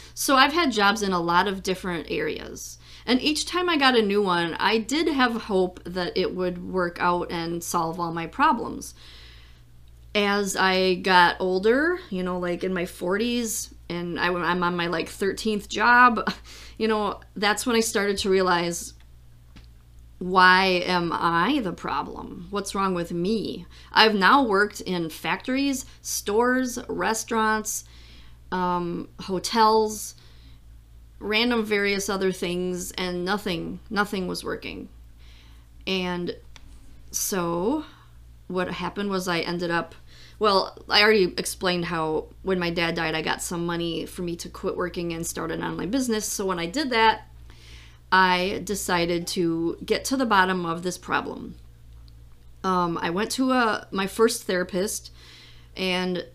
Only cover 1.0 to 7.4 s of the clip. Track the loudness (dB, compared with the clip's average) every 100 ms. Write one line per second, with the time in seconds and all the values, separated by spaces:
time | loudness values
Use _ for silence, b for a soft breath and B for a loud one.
1 | 0 0 2 4 2 -2 -4 -2 -2 -6
2 | -4 -4 -4 -6 -10 -14 -14 -18 B B
3 | 0 2 2 -2 -2 -2 0 4 4 6
4 | 4 2 2 2 0 0 2 2 0 0
5 | 0 2 2 0 0 2 0 -2 -10 -6
6 | -4 -2 -2 -2 -4 -4 -4 -2 -2 0
7 | 0 0 -2 -6